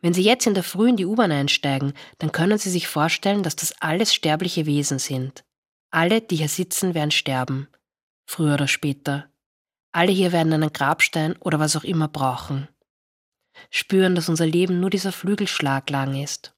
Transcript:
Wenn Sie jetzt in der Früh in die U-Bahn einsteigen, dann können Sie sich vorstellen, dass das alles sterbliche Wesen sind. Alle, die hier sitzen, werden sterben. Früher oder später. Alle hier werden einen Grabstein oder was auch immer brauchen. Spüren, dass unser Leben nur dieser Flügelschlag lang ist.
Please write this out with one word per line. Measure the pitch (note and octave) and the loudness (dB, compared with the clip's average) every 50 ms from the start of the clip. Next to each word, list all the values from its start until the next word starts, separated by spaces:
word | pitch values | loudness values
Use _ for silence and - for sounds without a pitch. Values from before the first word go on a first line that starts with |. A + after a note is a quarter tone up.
Wenn | - C4+ C4+ | 2 0 2
Sie | F3+ C#4+ | 4 4
jetzt | G#3+ B3 B3 - A#3+ | 4 4 4 2 0
in | G3+ | 0
der | F#3+ E3+ | 0 -2
Früh | - - F3+ A3 A#3+ | -4 -2 2 4 4
in | B3+ G#3 | 4 2
die | F#3+ | 0
U-Bahn | E3+ G#3+ A3+ A#3+ F#3+ | -2 2 2 2 2
einsteigen, | D#3 C#3+ C#3 C#3 - - - D3 C3+ C3+ C#3 C#3 C#3 - - - - _ | 2 0 0 0 0 0 0 0 -2 0 -2 -4 -6 -8 -14 -20 -12 _
dann | - D#3 | -6 -4
können | - - E3 F#3 G#3 G#3+ | -2 0 2 2 2 0
Sie | - G3 | 0 -2
sich | F3+ F3+ E3 - | -2 -2 -4 -4
vorstellen, | - D#3 D3 E3 - - - G3 G3+ G3+ G3 | -2 0 0 0 0 0 0 0 0 0 0
dass | E3 D3+ | -2 -4
das | - - - - - | -4 -6 -8 -6 -6
alles | - D#3+ D#3 F3+ A3 - - | -4 -4 0 0 0 0 0
sterbliche | - - D#3+ D3+ D#3 F3+ F3+ - - D#3 | 0 2 0 0 0 0 -4 -2 -2 0
Wesen | D3+ D3 D3 C#3+ - C#3+ C3 | 0 0 0 0 0 -2 -4
sind. | - - C#3 C3 B2+ C3+ - - _ _ _ _ _ _ _ _ _ _ | -4 -4 -4 -4 -6 -6 -10 -14 _ _ _ _ _ _ _ _ _ _
Alle, | - E3 E3 F3 G#3+ A3+ | 0 2 2 4 2 2
die | A3+ A3+ F3+ D#3 | 0 0 -2 -2
hier | D#3 D3 | -2 -2
sitzen, | - - F#3 F3+ - - - F#3 F3 | -2 -4 -4 -4 -4 -2 -2 -2 0
werden | E3 D3+ D3+ | 0 -2 0
sterben. | D3+ - - - C3+ B2+ B2+ B2+ C3+ C3+ C#3 - _ _ _ _ _ _ _ _ _ _ _ | 0 -2 -2 -2 -2 -2 -2 -2 -4 -6 -6 -10 _ _ _ _ _ _ _ _ _ _ _
Früher | - - - E3 D3+ C#3+ | -16 -4 -2 0 2 2
oder | C#3+ D3 C3+ | 2 0 0
später. | - - - D3+ C#3 - _ - C#3 C#3+ D3 _ _ _ _ _ _ _ _ _ _ _ _ _ | -2 -2 -2 -4 -4 -2 _ -4 -4 -4 -6 _ _ _ _ _ _ _ _ _ _ _ _ _
Alle | _ E3+ E3+ F#3 | _ 2 4 4
hier | G3 F#3 F#3+ F3+ | 4 4 2 2
werden | F3 E3+ D#3+ D#3+ D#3+ | 4 2 2 4 2
einen | D3+ D#3 D3+ D3+ | 2 2 0 0
Grabstein | - C#3+ C3+ D#3 - - - - E3 D#3 D#3 F3 - | 0 0 0 2 2 0 0 0 0 -2 -2 -4 -4
oder | - F#3 D#3+ D3+ | -4 -2 0 0
was | D3+ D3+ D3 | 0 0 0
auch | D#3 - | -2 -4
immer | - F#3 D#3+ D#3 D3+ | -2 0 0 0 -2
brauchen. | - D3 C#3 C3 B2+ B2 - - D3 C3+ C#3 - _ _ _ _ _ _ _ _ _ _ _ _ _ _ _ _ _ - - _ | -2 -2 -2 -2 -2 -4 -6 -6 -6 -6 -6 -8 _ _ _ _ _ _ _ _ _ _ _ _ _ _ _ _ _ -20 -20 _
Spüren, | - - - _ F#3+ F#3+ F#3+ F#3 F3+ | -6 -8 -4 _ 2 4 4 4 4
dass | F3 D#3+ - | 2 0 0
unser | E3 D#3+ E3+ | 0 2 2
Leben | D#3+ D#3+ F3 F3+ F#3 F#3 F3 | 2 2 2 2 2 2 0
nur | F3+ F#3+ | 0 0
dieser | F#3 G3 F#3+ G3 | 0 -2 -2 -2
Flügelschlag | F3 - - F3 G#3 G3+ G#3 F#3 - - - C#3+ C3+ C3+ C#3 - | -8 -6 -4 -4 -2 -2 -2 -4 -4 -2 0 0 0 0 -2 -2
lang | C#3+ C#3 C3+ C3+ C3+ C3+ | -4 -2 -2 -2 -4 -4
ist. | C#3+ C#3+ - - _ - _ | -6 -6 -8 -12 _ -18 _